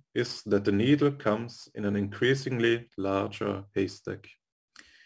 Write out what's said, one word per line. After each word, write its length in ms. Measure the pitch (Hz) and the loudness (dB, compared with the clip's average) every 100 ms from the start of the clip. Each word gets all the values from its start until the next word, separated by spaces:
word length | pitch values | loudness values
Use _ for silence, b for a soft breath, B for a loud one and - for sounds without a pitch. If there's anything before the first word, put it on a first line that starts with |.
| _ | _
is 300 | - 120 - | -4 -4 -4
that 220 | 107 101 104 | 0 2 4
the 60 | |
needle 400 | 101 123 147 143 | 2 4 4 4
comes 580 | 139 110 110 120 - - | 0 -2 -2 -2 -12 -18
in 120 | - 101 | -6 -2
an 100 | 101 | 0
increasingly 920 | 101 - 123 135 135 123 117 117 - - | -2 0 2 2 0 0 2 2 -4 -6
larger 720 | 95 98 107 - 104 98 101 98 | -2 0 -2 -4 -4 -4 -4 -2
haystack. 540 | 98 - - 98 - _ _ _ _ - b b | -2 -4 -10 -10 -12 _ _ _ _ -20 b b